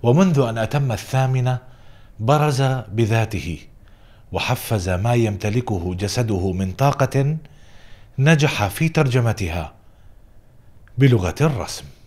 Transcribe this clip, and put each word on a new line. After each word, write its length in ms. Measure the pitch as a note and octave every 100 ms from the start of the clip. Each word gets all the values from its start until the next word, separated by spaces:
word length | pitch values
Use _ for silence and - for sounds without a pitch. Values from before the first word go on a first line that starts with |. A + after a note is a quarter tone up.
ومنذ 360 | A#2+ C#3 F#3+ C#3+
أن 180 | A#2+ A2+
أتم 340 | A2 D3 C#3
الثامنة 640 | G#2+ - C3 C3 C3 B2+ B2+ - - - - - -
برز 420 | A2 D3 D3+ C3+ C3+ C3 -
بذاته، 680 | G#2 A2+ A2+ A2 F#2+ D2+ D#2 - - - - - - -
وحفز 560 | F#2 - B2 - A2 F#2
ما 260 | F2+ A2+
يمتلكه 800 | A#2+ A2+ G2+ G#2 A#2 A#2+ G2+ E2+
جسده 580 | F2+ G2+ B2 A#2 G2 F#2
من 200 | F2+ F#2+
طاقة 640 | F#2 C#3 - C3 C3+ C#3 D#3 - - - - - - - -
نجح 480 | C#3 D#3+ D3 - G2+
في 220 | - D#3+
ترجمتها 840 | D#3+ C#3 B2+ A#2 G#2+ F2 F2 D#2 - - - - - - - - - - - - -
بلغة 360 | C3+ A#2+ F2+ -
الرسم. 440 | D#3 B2 E2 - - -